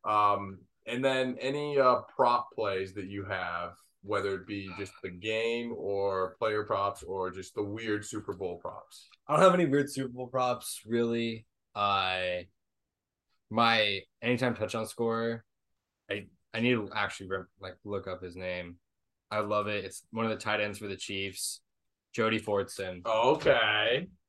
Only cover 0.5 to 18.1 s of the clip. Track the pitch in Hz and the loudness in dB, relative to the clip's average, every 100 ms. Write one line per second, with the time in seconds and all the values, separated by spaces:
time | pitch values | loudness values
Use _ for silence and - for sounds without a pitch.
0.5 | 92 - _ - 123 135 131 127 - 131 | -12 -18 _ -6 0 2 2 0 -2 -4
1.5 | 147 147 143 127 120 - - 123 120 - | -2 0 4 6 6 0 2 4 4 0
2.5 | - 104 95 95 98 92 101 98 92 87 | -4 -2 -2 -4 -8 -8 -8 -4 -4 -4
3.5 | 85 85 - _ _ 98 101 98 95 90 | -4 -8 -12 _ _ -4 -2 0 -4 -4
4.5 | 101 95 90 98 - 92 90 107 110 113 | -8 -8 -8 -10 -10 -12 -8 -4 0 0
5.5 | 117 120 113 98 98 98 95 92 - 113 | -2 -4 -6 -4 -2 0 0 -2 -2 -2
6.5 | 107 104 101 101 - 90 95 92 92 92 | 0 0 0 0 -4 -8 -4 -4 -6 -10
7.5 | - 101 107 113 104 104 107 101 92 92 | -6 -6 -4 -4 -4 -4 -10 -8 -6 -6
8.5 | 87 82 - - - - _ - 151 185 | -6 -10 -14 -18 -20 -20 _ -2 8 8
9.5 | 180 160 143 143 135 131 123 123 127 123 | 8 4 2 2 -4 -6 -8 -4 0 0
10.5 | 120 - - 110 117 117 117 113 113 - | -2 -6 -12 -2 0 2 0 -2 -6 -14
11.5 | _ _ 107 101 98 92 92 90 90 87 | _ _ 0 2 4 2 0 -2 -4 -6
12.5 | _ _ _ _ _ _ _ _ _ _ | _ _ _ _ _ _ _ _ _ _
13.5 | 110 117 113 107 98 - _ 120 123 127 | 2 4 6 4 0 -6 _ 0 2 0
14.5 | 113 107 113 107 - 113 113 117 117 _ | 0 -4 -4 -6 -4 -2 0 -2 -4 _
15.5 | _ _ _ _ _ - 104 95 _ _ | _ _ _ _ _ -8 -8 -8 _ _
16.5 | 113 120 120 101 107 101 - 95 92 92 | 0 2 2 0 -2 -4 -4 -6 -6 -8
17.5 | _ 92 - 104 101 95 | _ -14 -12 -6 -6 -6